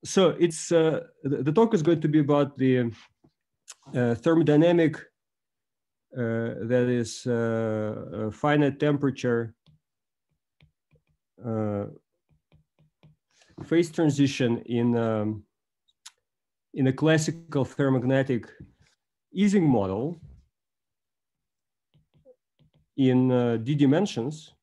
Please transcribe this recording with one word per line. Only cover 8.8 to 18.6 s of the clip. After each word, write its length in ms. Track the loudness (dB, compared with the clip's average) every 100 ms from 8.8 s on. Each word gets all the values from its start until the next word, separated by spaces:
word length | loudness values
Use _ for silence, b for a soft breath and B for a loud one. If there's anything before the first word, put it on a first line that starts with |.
| -2 0 -2 -4 -4 -2 -4 -12 _ _ _ _ _ _ _ _ _ _ _ _ _ _ _ _ _ _ -8
uh, 420 | -4 -4 -4 -8 -14 _ _ _ _ _ _ _ _ _ _ -20 _ _ b b -20 -2
phase 260 | 0 0
transition 680 | 0 0 2 0 2 -2 -2
in, 360 | -4 -2 0 0
um, 480 | 0 -2 -2 -6 -12 _ _ _ _ _ -20 _ _ _ _ _ _
in 140 | -2 -2
a 60 |
classical 720 | 2 2 2 0 -8 -6 -4 -4
ferromagnetic 800 | -2 0 0 0 0 0 -4 -6 -20